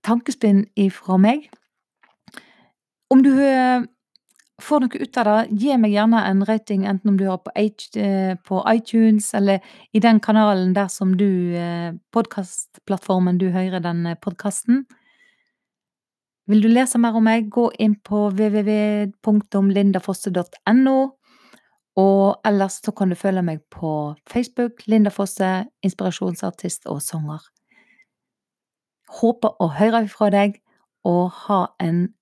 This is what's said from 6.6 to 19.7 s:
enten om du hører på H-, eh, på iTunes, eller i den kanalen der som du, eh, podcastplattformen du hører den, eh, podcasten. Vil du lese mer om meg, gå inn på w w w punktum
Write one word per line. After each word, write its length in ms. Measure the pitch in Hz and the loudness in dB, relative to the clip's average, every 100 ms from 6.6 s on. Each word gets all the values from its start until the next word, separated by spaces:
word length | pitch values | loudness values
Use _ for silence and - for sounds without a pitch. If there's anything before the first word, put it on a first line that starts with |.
| - 196 | -2 -4
enten 240 | 196 190 208 | -2 -2 0
om 80 | 196 | 0
du 80 | |
hører 200 | 190 185 - | 0 -4 -8
på 60 | |
H-, 420 | - 214 208 - 214 | -4 -4 -4 -12 -6
eh, 380 | 202 196 190 | -2 -2 -2
på 240 | 185 - 190 - | -6 -4 -2 0
iTunes, 680 | 226 226 226 220 214 - | 0 0 2 4 2 0
eller 260 | 214 202 196 - - _ | -2 0 0 -4 -20 _
i 60 | 220 | 2
den 160 | 233 220 | 4 4
kanalen 540 | - 214 214 190 185 | 4 2 2 2 0
der 140 | 185 190 | 0 -2
som 280 | - 190 185 | -2 -2 2
du, 380 | 202 185 175 | 0 0 -2
eh, 380 | 175 170 170 170 170 _ | -4 -6 -6 -8 -12 _
podcastplattformen 1300 | 233 226 - 180 - - - - 190 - 185 180 180 | -4 -2 -8 -10 -12 -14 -18 -8 -8 -2 0 2 0
du 120 | 185 | 0
hører 300 | 180 185 185 | -2 -4 -4
den, 260 | 170 170 170 | -6 -4 -6
eh, 100 | 165 | -6
podcasten. 680 | - 175 202 - - 254 262 _ _ _ _ _ _ _ _ _ _ _ _ _ _ _ - | -10 -8 -8 -6 -4 -4 -4 _ _ _ _ _ _ _ _ _ _ _ _ _ _ _ 0
Vil 120 | 214 | 2
du 80 | 220 | 4
lese 300 | 240 254 233 | 2 2 0
mer 160 | 233 | 0
om 100 | 226 | 2
meg, 260 | 220 226 214 | 2 2 0
gå 200 | 240 233 - | -2 -2 0
inn 160 | 220 | 0
på 360 | 208 - 208 208 | 0 -2 -2 0
w 160 | 190 214 | 0 0
w 120 | 208 | 0
w 500 | 208 214 208 208 208 - | 0 0 0 -2 -4 -4
punktum 480 | - 208 - 202 196 | 0 0 0 0 2